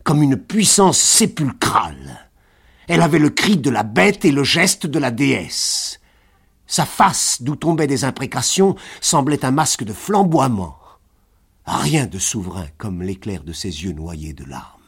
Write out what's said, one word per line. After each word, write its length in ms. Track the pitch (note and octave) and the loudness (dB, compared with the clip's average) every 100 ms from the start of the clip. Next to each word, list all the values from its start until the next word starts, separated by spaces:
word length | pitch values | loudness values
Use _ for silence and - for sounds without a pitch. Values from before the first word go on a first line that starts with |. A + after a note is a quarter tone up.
comme 200 | - D3 | -2 2
une 140 | D3 C3 | 2 2
puissance 600 | - G3+ F#3 - F#3+ D3 | -2 0 2 4 4 4
sépulcrale. 1300 | - - A3 - C#3+ - - - - C#2 C#2 A#1+ - _ _ _ _ _ - | 2 2 2 0 -4 -2 -2 0 -2 -6 -16 -18 -20 _ _ _ _ _ -2
Elle 120 | E3+ | 2
avait 180 | E3 D#3+ | 4 4
le 120 | D3 | 4
cri 260 | - F#3 G3 | 2 2 2
de 140 | C#3 | 2
la 120 | A2 | 0
bête 440 | G#2+ A2+ F#3+ G3+ F3+ | 0 2 2 4 2
et 40 | |
le 140 | C#3 | 2
geste 420 | C3+ E3 F#3+ - E3+ | 2 2 0 0 -4
de 120 | D3 | -2
la 120 | C3 | -2
déesse. 920 | A#2 C#3 A#2 E2+ - - - - - _ _ _ _ _ _ - | 0 2 0 -2 -6 -4 -4 -6 -12 _ _ _ _ _ _ -6
Sa 180 | - | -4
face, 560 | D3+ - F#3+ C#3+ - - | -2 2 2 2 -2 -2
d'où 160 | B2+ D3 | -4 -2
tombaient 300 | D3+ E3 D3+ | 0 2 2
des 180 | C#3 | 0
imprécations, 720 | C3+ B2 C3+ C3 B2+ - G3 - - - | -2 -4 -6 -4 -2 2 2 2 -6 -8
semblait 460 | - E3 C3 D3 C#3 | 0 2 2 0 2
un 60 | |
masque 320 | C3+ D3 - | 2 2 -2
de 100 | A2 | -6
flamboiement. 840 | G#2 - G#3 F#3+ D#3+ C3 G#2+ E2+ - - - _ _ _ _ _ _ | -8 0 2 4 4 2 0 -4 -12 -20 -20 _ _ _ _ _ _
Rien 400 | - - D3 D3+ | -6 -4 0 0
de 140 | A#2+ F#2+ | -2 -4
souverain 480 | - A2+ F2+ F2+ D2+ - | -6 -4 -6 -10 -12 -12
comme 240 | A2 F2+ | -10 -8
l'éclair 420 | F#2 F#2+ G#2+ F#2 | -8 -8 -8 -10
de 120 | D2 | -10
ses 300 | E2 G2+ D#2 | -10 -8 -8
yeux 100 | F2+ | -8
noyés 400 | D#2 D#2+ E2 D2+ | -8 -10 -10 -12
de 100 | C#2 | -14
larmes. 380 | C2+ C2+ - - | -14 -16 -16 -20